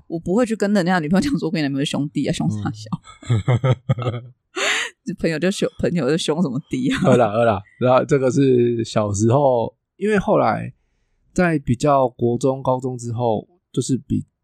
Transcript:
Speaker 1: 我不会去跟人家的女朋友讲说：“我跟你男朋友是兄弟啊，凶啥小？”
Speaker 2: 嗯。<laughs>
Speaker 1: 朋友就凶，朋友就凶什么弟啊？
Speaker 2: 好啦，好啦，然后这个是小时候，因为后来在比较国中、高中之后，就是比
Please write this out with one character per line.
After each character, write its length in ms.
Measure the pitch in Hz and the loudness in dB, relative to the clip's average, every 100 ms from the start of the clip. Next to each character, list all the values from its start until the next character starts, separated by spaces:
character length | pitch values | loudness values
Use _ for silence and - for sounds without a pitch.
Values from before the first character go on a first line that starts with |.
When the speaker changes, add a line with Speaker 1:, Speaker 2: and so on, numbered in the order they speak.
| - | -10
Speaker 1:
我 100 | 165 | -8
不 160 | 170 | -2
会 120 | 202 226 | 0 0
去 100 | 220 | 0
跟 160 | 202 | 0
人 140 | 208 170 | 2 2
家 80 | |
的 60 | 185 | 0
女 80 | 151 | 2
朋 80 | 185 | 0
友 20 | |
讲 180 | 285 180 | 2 -2
说 80 | 160 | -2
：“我 40 | |
跟 60 | 165 | -2
你 40 | |
男 80 | 143 | -2
朋 80 | 139 | -2
友 60 | |
是 60 | 143 | -4
兄 180 | 135 147 | -4 -4
弟 180 | 151 - | -4 -2
啊， 60 | |
凶 160 | - 113 | -2 -2
啥 200 | 107 98 | -2 -6
小？” 180 | - - - - - - | -8 -10 -10 -12 -14 -2
Speaker 2:
嗯。 1040 | 113 - 120 131 123 - - 120 120 123 _ _ - - - - _ - | -2 0 0 0 -2 -2 -4 -4 -8 -14 _ _ -4 -2 -2 -6 _ -12
<laughs> 40 | - | -4
Speaker 1:
朋 100 | - | -2
友 100 | 160 | 0
就 120 | 180 | -2
凶， 180 | - - - | 0 -4 -2
朋 120 | 135 | -2
友 160 | 170 131 | 0 0
就 80 | 160 | 0
凶 240 | - 151 | 0 -2
什 80 | 143 | -2
么 100 | 117 - | -4 -6
弟 200 | 131 123 | -4 -2
啊？ 80 | 262 | 0
Speaker 2:
好 160 | 139 123 | 4 4
啦， 120 | 110 | 4
好 140 | 110 | 2
啦， 160 | 117 98 - - | 2 0 -6 -2
然 160 | 123 | 2
后 80 | 127 123 | 4 4
这 120 | 143 | 0
个 120 | 131 | 2
是 520 | 131 135 123 120 117 | 2 4 4 2 0
小 300 | 113 113 104 | -2 -2 -2
时 180 | 101 113 | 0 2
候， 460 | 135 139 123 113 _ _ - | 4 4 2 -2 _ _ -6
因 120 | 202 | -2
为 100 | 208 | 0
后 200 | 214 156 | 2 2
来 340 | 120 110 117 - _ _ _ _ _ | 2 -2 -6 -14 _ _ _ _ _
在 240 | - 175 151 | -2 0 0
比 180 | 139 113 | -2 0
较 320 | 151 139 127 | 2 2 2
国 300 | - 120 120 | 0 -2 0
中、 240 | 131 135 | -2 -2
高 180 | 127 127 | -2 -2
中 160 | 127 127 | -4 -8
之 160 | 117 | -8
后， 340 | 113 120 107 - _ _ | -4 -2 -2 -6 _ _
就 120 | - | -6
是 160 | 123 127 | -2 -4
比 260 | - 101 - _ | -2 -4 -6 _